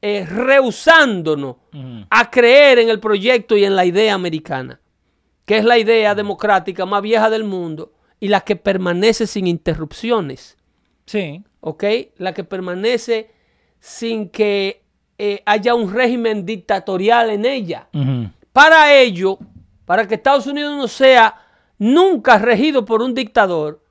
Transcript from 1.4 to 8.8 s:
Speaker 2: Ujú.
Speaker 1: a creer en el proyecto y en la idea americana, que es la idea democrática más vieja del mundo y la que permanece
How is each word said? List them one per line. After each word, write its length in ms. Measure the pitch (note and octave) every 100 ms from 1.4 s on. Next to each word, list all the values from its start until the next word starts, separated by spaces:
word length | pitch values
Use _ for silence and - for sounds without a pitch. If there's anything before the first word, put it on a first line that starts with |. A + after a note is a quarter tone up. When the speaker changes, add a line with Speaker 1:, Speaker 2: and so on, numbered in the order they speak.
| C#3 A#2+ _
Speaker 2:
Ujú. 320 | D3 C3 A#2 G2
Speaker 1:
a 200 | G#3+ A#3
creer 480 | B3+ A#3 C4+ C#4+ B3
en 100 | A3+
el 120 | G#3+
proyecto 540 | G#3+ G3+ G#3 B3+ - G#3
y 80 |
en 120 | G3 G3
la 80 |
idea 300 | F3+ F3 A3
americana, 680 | G3 F3+ D#3+ D#3 C3+ B2+ B2 _ _ _ _ _ _
que 140 | - A3
es 60 |
la 140 | A3 A#3+
idea 360 | G#3+ A3+ G#3+
democrática 720 | G#3 G3+ F#3 G#3+ G3 F3 F3+ F#3+
más 160 | G3+
vieja 280 | G#3 A3+ A3
del 140 | A3
mundo 480 | G#3+ F#3+ E3+ D#3 - _ _ _
y 80 | G3+
la 120 | G3+
que 160 | - G3+
permanece 680 | - F#3+